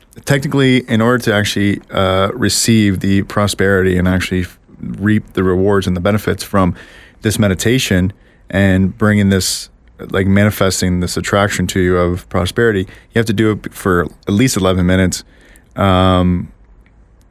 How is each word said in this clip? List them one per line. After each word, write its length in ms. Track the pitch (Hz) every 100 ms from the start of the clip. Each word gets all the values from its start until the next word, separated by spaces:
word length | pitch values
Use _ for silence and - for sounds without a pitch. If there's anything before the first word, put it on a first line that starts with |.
| _ - -
technically, 520 | 143 143 139 131 127 -
in 120 | 113
order 220 | 113 123 113
to 80 |
actually, 480 | 104 101 - 101 95 -
uh, 380 | - 95 95 98
receive 680 | - 107 - - 113 101 92
the 200 | 98 98
prosperity 760 | 95 - 104 - 98 98 92 90
and 100 | 90
actually 340 | 92 - 92
f-, 180 | 90 - _ -
reap 540 | - - 101 107 -
the 100 | -
rewards 420 | 92 90 98 98 92
and 80 | 90
the 60 |
benefits 420 | 95 104 - 98
from 320 | - 98 92 - - - - _
this 160 | 107 98
meditation 760 | 104 90 110 127 - 92 95 - - _ _
and 480 | 95 98 95 95 -
bringing 320 | 107 104 98
this, 400 | 95 - - - _ _ - -
like, 160 | 92 98
manifesting 760 | 98 107 - 95 - 92 90
this 160 | 87 -
attraction 520 | 87 101 101 - 90
to 120 | 95
you 160 | 90 90
of 300 | 87 87 -
prosperity, 520 | 92 90 - 117 101
you 380 | 92 - - 117
have 60 | 113
to 60 |
do 180 | 104 110
it 220 | 104 -
for 320 | - 101 90 78 - -
at 60 |
least 240 | 101 127 104
eleven 280 | 95 92 90
minutes. 360 | 92 90 - - - - - _ -
Um, 760 | 98 92 92 92 90 87 87 - - - _ _ _ _ _